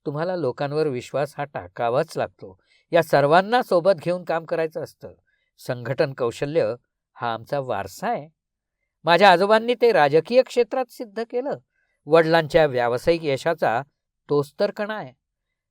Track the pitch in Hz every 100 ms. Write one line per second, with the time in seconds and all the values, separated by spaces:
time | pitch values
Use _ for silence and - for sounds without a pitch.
0 | - 147 175 185 135 123 143 151 156 123
1 | - 135 139 - 143 - 87 - 117 127
2 | 160 - 104 _ 98 92 _ _ _ 165
3 | 160 147 143 170 196 247 - 180 170 175
4 | 165 180 170 165 160 165 160 165 139 _
5 | 98 - _ _ _ _ - 123 120 135
6 | 147 135 120 - 143 160 107 120 _ _
7 | _ - 120 113 120 143 131 101 95 -
8 | - 214 151 _ _ _ _ _ _ _
9 | 156 170 202 175 202 220 233 240 233 185
10 | 147 156 160 247 247 254 233 262 247 -
11 | 226 202 233 247 277 143 _ _ _ _
12 | - 160 160 165 151 170 151 123 120 120
13 | - 170 160 131 165 170 147 113 139 _
14 | _ _ - 147 139 - 202 202 208 214
15 | 135 - _ _ _ _ _